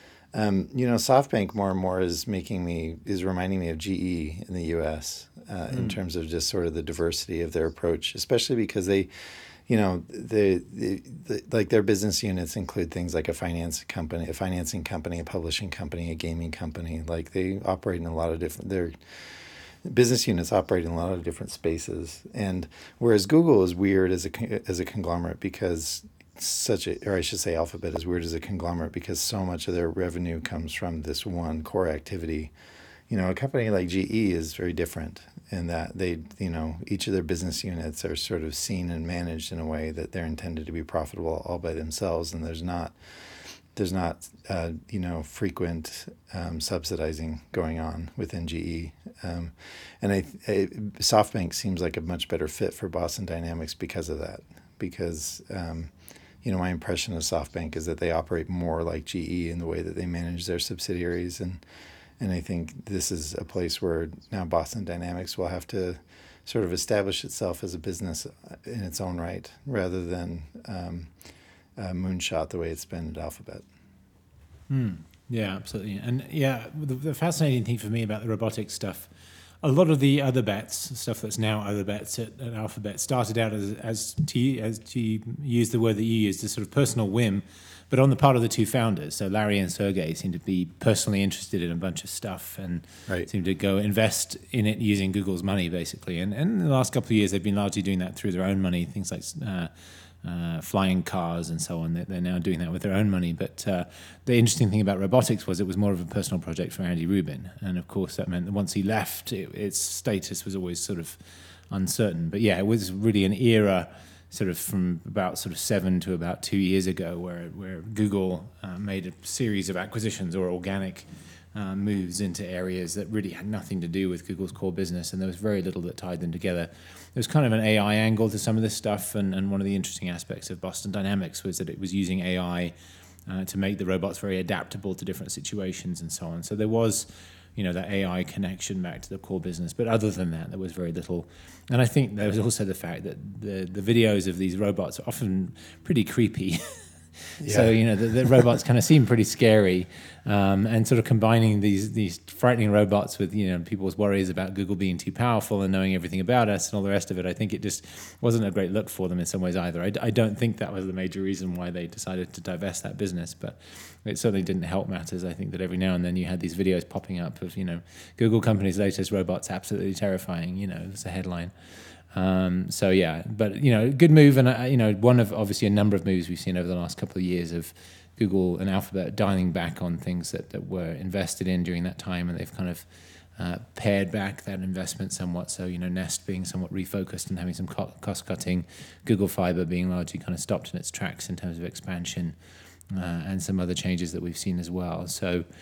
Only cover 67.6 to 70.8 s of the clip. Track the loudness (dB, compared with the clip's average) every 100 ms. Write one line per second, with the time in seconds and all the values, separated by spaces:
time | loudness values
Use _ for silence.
67.6 | -6 -6 -8 -6 -6 -6 -10 -14 -20 -18
68.6 | -12 -8 -6 -6 -6 -4 -6 -8 -12 -14
69.6 | -6 -2 0 -2 -4 -4 -4 -8 -10 -16
70.6 | -10 -8